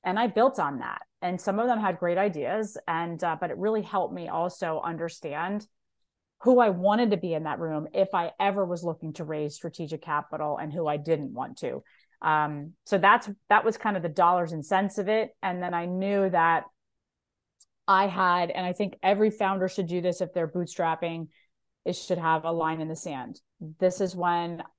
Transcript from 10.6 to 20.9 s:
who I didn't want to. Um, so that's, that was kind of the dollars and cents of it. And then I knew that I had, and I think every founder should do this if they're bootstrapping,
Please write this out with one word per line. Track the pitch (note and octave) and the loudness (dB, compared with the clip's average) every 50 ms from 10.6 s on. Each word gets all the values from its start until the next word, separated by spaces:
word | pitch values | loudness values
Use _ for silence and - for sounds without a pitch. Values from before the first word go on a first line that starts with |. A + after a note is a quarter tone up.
| - D#3 | -4 -6
who | D3 E3+ E3 | -4 -2 0
I | D3+ D3 | 0 0
didn't | D3 D3 D#3+ E3 D3 D3 C3+ | -2 0 0 0 0 0 -8
want | - A#2+ C3 A#2+ B2 - | -6 -8 -8 -8 -8 -8
to. | - B2+ B2+ C#3 - _ _ _ _ _ _ _ | -6 -6 -6 -6 -10 _ _ _ _ _ _ _
Um, | - D#3+ D#3 D3+ D3+ D3+ D3+ C#3+ C#3+ D#3+ - _ _ | 0 2 2 2 2 0 -4 -6 -10 -12 -16 _ _
so | - - F#3+ | -2 0 6
that's, | E3 G3 A3 A#3+ - G#3 G3+ _ _ _ | 8 8 8 6 4 -4 -12 _ _ _
that | G#3 G#3+ - | 4 4 4
was | A3+ A3 | 2 -2
kind | - - A3+ G3+ | 0 -2 -2 -2
of | F#3 E3 | -2 -4
the | E3+ | -4
dollars | D3 - F3 E3+ F3+ F3+ F3 D#3+ | 2 4 4 4 6 4 0 -2
and | E3+ D#3 C#3+ | -4 -6 -4
cents | - G3+ F#3+ G3 G3 G3 - | 0 0 0 0 0 -2 -4
of | G3 F#3+ | -2 0
it. | G#3+ A3 A3 - _ _ | 0 0 0 -2 _ _
And | - G3 F3+ F3+ | -6 -4 -4 -4
then | F3+ F3+ F3+ | -4 -4 -4
I | E3+ E3+ | -4 -4
knew | F3+ F3+ F#3 F#3+ G3 G3+ G3+ G3 F#3+ | -2 -4 -2 -2 0 2 2 2 2
that | F3 F3 E3 E3 E3 E3 - - _ _ _ _ _ _ _ _ _ _ _ _ _ _ _ _ _ _ - _ _ _ _ - | 4 4 4 6 4 4 0 -4 _ _ _ _ _ _ _ _ _ _ _ _ _ _ _ _ _ _ -20 _ _ _ _ 2
I | G3 F#3+ G3 | 4 4 4
had, | G3+ F3 F#3 F#3 F3+ F3 F3+ F3 E3+ | 2 2 2 2 4 4 2 2 0
and | - - F3+ | -2 -4 -4
I | F3+ | -4
think | F3+ - G#3 F#3+ - - | -2 -2 -4 -6 -4 -2
every | - F#3+ G3+ G3 G#3+ A3 | 2 2 4 4 4 2
founder | G#3+ G#3+ G#3 F#3+ G3 F#3+ F#3 F#3 | 2 0 -2 0 0 0 -2 -2
should | - - F#3 E3 | -2 -4 -4 -2
do | F3 F3+ | -2 -2
this | E3+ F3+ F3 - | 0 -2 -2 -2
if | F#3 E3+ | -4 -4
they're | - F3+ E3 | -2 -4 -4
bootstrapping, | D#3 - F3+ F3 E3 - - F3 E3 | -2 -2 -4 -4 -4 -4 -2 0 0